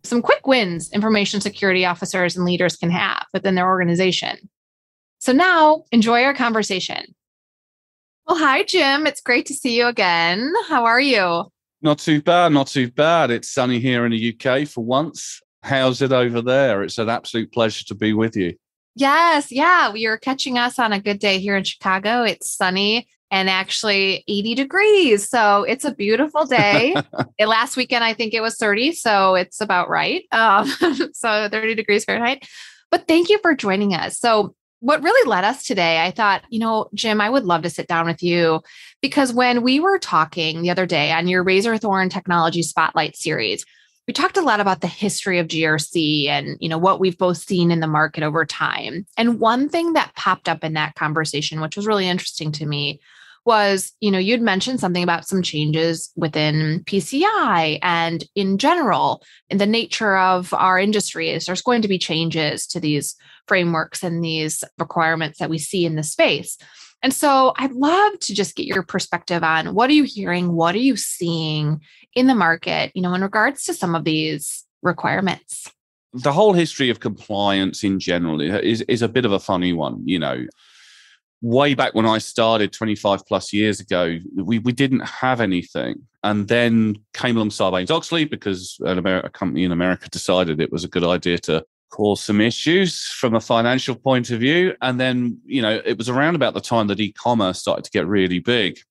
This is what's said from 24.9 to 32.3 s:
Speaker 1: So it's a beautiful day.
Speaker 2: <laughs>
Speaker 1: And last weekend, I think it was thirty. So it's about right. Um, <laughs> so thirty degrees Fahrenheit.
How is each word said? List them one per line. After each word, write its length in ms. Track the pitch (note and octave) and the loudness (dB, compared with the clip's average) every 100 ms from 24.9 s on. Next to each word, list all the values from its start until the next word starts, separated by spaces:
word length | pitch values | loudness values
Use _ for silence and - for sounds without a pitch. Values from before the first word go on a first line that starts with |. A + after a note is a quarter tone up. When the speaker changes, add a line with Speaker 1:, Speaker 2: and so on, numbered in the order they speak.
| G4+ D4+ G#3 - | 6 6 4 2
Speaker 1:
So 360 | A#3+ G#3 G3+ | 2 4 4
it's 200 | G3 - | 2 -2
a 80 | D4 | -4
beautiful 540 | - G3+ A3+ D4+ D4+ D#4 | -4 0 0 0 0 2
day. 480 | B3 G3+ G3+ B3 F4 | 2 4 4 2 0
Speaker 2:
<laughs> 40 | - - - - | -4 -8 -8 0
Speaker 1:
And 120 | G#3+ | 2
last 260 | A3+ B3 B3+ | 2 0 -4
weekend, 260 | B3 A#3+ | -2 0
I 120 | A#3 | 0
think 180 | A3 A3 | -2 -4
it 80 | A3+ | -2
was 160 | A3 A3 | -2 -2
thirty. 360 | G#3+ G3+ C#4 | 0 2 0
So 420 | E4+ A#3 G3+ F#3+ | 0 2 4 4
it's 260 | F#3 F#3+ - | 4 0 -6
about 300 | G#3 F3+ E3+ | -2 0 0
right. 320 | E3 D#3+ D#4+ - | -2 0 -4 -2
Um, 360 | A3+ A3+ G3 C#4 - E4+ | 2 4 4 2 -2 -2
<laughs> 200 | C4 E4 | 0 -6
so 360 | - A#3 G#3+ G#3+ | -4 -2 0 -2
thirty 240 | G#3+ A3 | -2 -2
degrees 300 | A3+ G#3 G#3 | -2 0 0
Fahrenheit. 420 | G3+ G3+ A#3 | 0 -2 -2